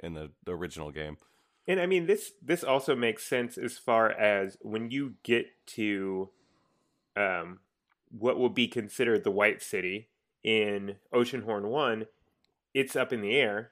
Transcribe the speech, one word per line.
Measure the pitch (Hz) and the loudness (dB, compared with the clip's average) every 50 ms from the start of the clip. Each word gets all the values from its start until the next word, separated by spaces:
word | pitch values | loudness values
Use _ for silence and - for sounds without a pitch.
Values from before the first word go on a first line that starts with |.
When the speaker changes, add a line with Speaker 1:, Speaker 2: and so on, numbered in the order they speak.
Speaker 1:
in | - 85 82 | -12 -10 -10
the, | 78 78 73 - _ - | -10 -12 -14 -16 _ -10
the | - 90 | -8 -8
original | 82 90 85 - 82 76 73 | -6 -6 -8 -8 -10 -10 -10
game. | 71 76 76 76 76 - _ _ _ _ _ _ _ _ - - | -8 -8 -8 -8 -10 -12 _ _ _ _ _ _ _ _ -4 -2
Speaker 2:
And | 185 185 | 0 0
I | 175 180 | 2 2
mean, | 190 180 170 | 2 2 2
this, | 165 - - - - - _ | 2 0 0 0 -10 -16 _
this | - 123 131 127 - | -4 -2 -2 -2 2
also | 135 131 139 131 - 139 | 2 2 2 2 0 0
makes | 120 120 117 110 - - | 2 2 0 0 -2 -4
sense | - 131 123 120 120 - - | -2 -2 -2 -2 -2 -6 -6
as | 123 120 - - | -8 -8 -8 -6
far | - - 117 113 113 110 | 0 4 4 6 6 4
as | - - 107 104 101 98 98 98 - - | 4 4 4 4 4 4 0 -4 -6 -12
when | - 107 104 110 117 117 | -12 -6 -6 -6 -6 -4
you | 123 139 143 131 107 _ - | -6 -6 -6 -6 -10 _ 0
get | - 117 117 - - _ _ _ - | 2 2 2 2 -2 _ _ _ -14
to, | - - 110 107 101 98 98 95 95 95 95 95 _ _ _ _ _ _ _ _ _ _ _ _ _ _ _ _ - 104 | -6 -4 -2 -2 -2 -2 -2 -2 -2 -4 -4 -6 _ _ _ _ _ _ _ _ _ _ _ _ _ _ _ _ -4 -2
um, | 101 95 92 87 85 85 90 - _ _ _ _ _ _ _ _ _ _ 113 110 | 0 0 0 -2 -4 -8 -12 -18 _ _ _ _ _ _ _ _ _ _ -10 -2
what | 104 123 120 107 | 0 0 2 4
will | 127 120 | 2 2
be | 98 123 120 110 | 4 2 2 2
considered | - 120 104 104 - - 127 117 110 104 - | 0 -4 -6 -6 -2 -2 2 2 2 2 2
the | 110 | 2
White | 95 101 104 107 - - | 2 4 4 4 2 0
City | - - - 98 90 90 95 107 113 _ _ _ _ _ _ _ - | -6 -6 -4 -4 -2 -2 -6 -6 -10 _ _ _ _ _ _ _ 0
in | 139 110 110 104 104 101 101 98 101 98 - _ - - | 2 4 4 4 2 0 -2 -4 -6 -10 -12 _ 0 2
Oceanhorn | 123 120 123 - 123 104 113 110 101 101 | 2 2 2 0 -6 -4 -4 -4 -2 -2
one, | 104 120 151 147 123 113 110 110 - _ _ _ _ _ _ _ _ _ _ _ _ - | -2 0 0 2 2 0 -2 -4 -10 _ _ _ _ _ _ _ _ _ _ _ _ 0
it's | 131 131 127 - | 0 0 0 0
up | 139 127 - 131 | -2 0 0 -2
in | 113 | -4
the | 101 101 117 | -2 0 2
air. | 143 135 107 101 104 117 - | 2 2 2 0 -2 -6 -8